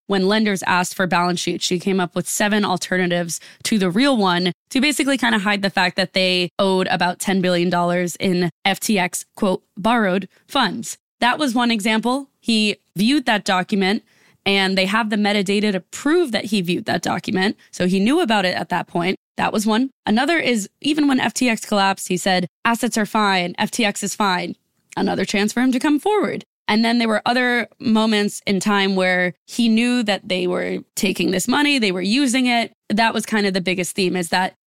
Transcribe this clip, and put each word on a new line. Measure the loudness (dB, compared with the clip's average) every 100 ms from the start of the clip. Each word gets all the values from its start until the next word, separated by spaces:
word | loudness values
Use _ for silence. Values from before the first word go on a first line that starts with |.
| -2
when | 0 2
lenders | 2 0 -2
asked | 0 0 0 -2
for | 0
balance | 2 0 -2
sheets. | -4 -4
She | -2 -2
came | 0 0
up | -2 -4
with | -6
seven | -2 0 0
alternatives | 0 -2 -2 -2 0 -2 -4 -8 -14 -10
to | -2 0
the | 0
real | 2 2 4
one | 2 2 0 -4 -4
to | 0
basically | 0 0 0 0
kind | 2 0
of |
hide | 0 0
the | 0
fact | 0 0
that | 0 -4
they | 0 0 0 -2 0
owed | 0 2 0
about | 0 -2 -2
ten | -2 0
billion | 2 0 0
dollars | 0 0 0 -2 -4
in | -2 0 -2 -2
F | -2 -2
T | 0 0
X, | 0 -4 -12 -4
quote, | -2 -2 _ -4
"borrowed | 0 2 2 0 -4 _ -6
funds." | -2 0 -2 -10 -14 _ -2
That | 0 0
was | 0
one | 0 0
example. | 0 0 0 0 -2 -6 _
He | -2 0 0 -2 _ 0
viewed | 2 2 2
that | 0
document, | 2 -2 0 0 2 0 -4 _ _ _
and | 0 2 2 2
they | 0
have | 0 0
the | 0
metadata | 0 0 0 0 0
to | -2
prove | -6 -4 0 2 2
that | -2 -2
he | -2
viewed | 0 -2 -2
that | -4
document. | -2 -4 -2 0 0 -2 _
So | -4 0
he | 2
knew | 2 2
about | 2 0
it | 0 -2
at | -4
that | -6 -4
point. | -4 -4 -4 _ -4
That | -2
was | 0 0
one. | 0 0 _
Another | -2 0 2 0
is | 0 -2 -4 _
even | -4 0 2
when | 2
F | 0
T | 0 0
X | 0
collapsed, | -2 0 2 0 -4
he | -2
said, | 0 0 -2 _
"Assets | -2 0 -2 -2
are | -2
fine. | 0 2 2 -2 -4
F | -4
T | 0
X | -2 -2
is | -6 -2
fine." | 0 0 -4 -10 _ _ _ -4
Another | -2 -2 -2
chance | 0 0
for | 2
him | 0
to | 2
come | 2 0
forward. | 2 0 0 -4 -10 _ -2
And | 0
then | 2 2
there | 0
were | 0 0
other | 0 0 0 -2 -6
moments | 0 2 4 2 0 -4 -2
in | -2
time | 2 2 2 2
where | 2 2 0 -4 -10
he | -2 2
knew | 2 2 0
that | 0 -2 -2
they | -2 -2
were | -2 -4 -6 -8
taking | -4 -2 0 0
this | 0 0
money, | 0 2 2
they | 0
were | 0
using | 0 0 2 2 2
it. | 0 -2 _ -4
That | 0 2
was | 0 -2
kind | 0 0
of |
the | 0
biggest | -2 -2 -4
theme, | -2 0 0
is | -2
that | -2 -2 -6